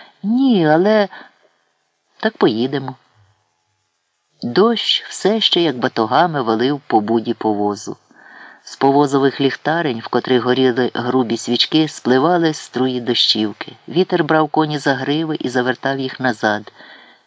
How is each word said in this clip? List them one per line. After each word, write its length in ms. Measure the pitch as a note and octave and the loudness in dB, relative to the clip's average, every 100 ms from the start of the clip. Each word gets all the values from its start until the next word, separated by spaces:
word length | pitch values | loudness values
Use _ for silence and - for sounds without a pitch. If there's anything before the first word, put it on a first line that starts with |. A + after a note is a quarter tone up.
| - _ | -20 _
«Ні, 440 | G3 A#3+ C4+ G#3+ D#3 | -2 2 4 4 4
але 400 | D#3 F#3+ A3 G3+ - - _ _ _ _ _ _ _ _ _ | 4 4 2 0 -6 -20 _ _ _ _ _ _ _ _ _
так 180 | A3 - | -6 0
поїдемо». 580 | E3+ A2 B2+ C#3 C3+ - _ _ _ _ _ _ _ _ _ _ _ _ _ _ | 0 0 -2 -4 -8 -12 _ _ _ _ _ _ _ _ _ _ _ _ _ _
Дощ 600 | - B2+ A3 A3 - - - | -2 2 2 2 -2 -4 -6
все 320 | - F#3 A3 | -4 0 0
ще, 200 | - - | 0 2
як 160 | E3+ B2+ | 0 0
батогами, 640 | B2+ - A2 C3 F3 D3+ | -2 0 0 2 2 0
валив 400 | A2+ A2 B2+ C#3+ - | 0 0 0 -2 -2
по 140 | A2 | -2
буді 320 | G#2 A#2 A2 | 0 0 -2
повозу. 640 | A2+ A2 G#2 G#2 G2+ - - _ _ - - - - | -2 -2 0 -2 -4 -8 -14 _ _ -20 -20 -20 -20
З 120 | - - | -20 0
повозових 680 | C3+ C#3 C#3+ C#3 C3+ - | 2 4 2 2 2 2
ліхтарень, 580 | C#3 - - E3 D#3+ A2+ | -2 -2 -2 -2 -2 -4
в 80 | - | -4
котрих 360 | B2 - B2+ | -4 0 2
горіли 480 | A#2+ B2+ C3 A#2+ B2 | 2 2 2 2 -2
грубі 440 | - A#2+ B2+ A#2 A2+ | -2 -2 0 0 -2
свічки, 500 | - A#2+ - D#3 D#3 | -2 -2 0 0 0
спливали 680 | - - C3 D3+ F3+ E3 | -2 0 2 4 2 0
струї 480 | D3+ - A#2+ C3 B2 | -2 -6 -4 -2 -2
дощівки. 720 | A#2 A#2 - A2 G#2+ G#2 - - - | -2 0 0 0 -2 -4 -14 -18 -4
Вітер 360 | D3 F3+ F3+ | 0 2 0
брав 260 | D#3 D#3+ D3+ | 2 2 2
коні 280 | - D#3 D3 | 0 -2 -2
за 160 | C#3+ | -2
гриви 440 | C3 C3 D3 D#3+ D3+ | -2 -2 -2 -2 -4
і 100 | - | -4
завертав 500 | B2 B2 A#2 C3+ C3+ | -2 -2 -2 -4 -4
їх 200 | C3 - | -6 -4
назад. 520 | B2+ A2+ A2 G#2 G#2+ - - - - _ | -4 0 0 -2 -6 -20 -20 -20 -20 _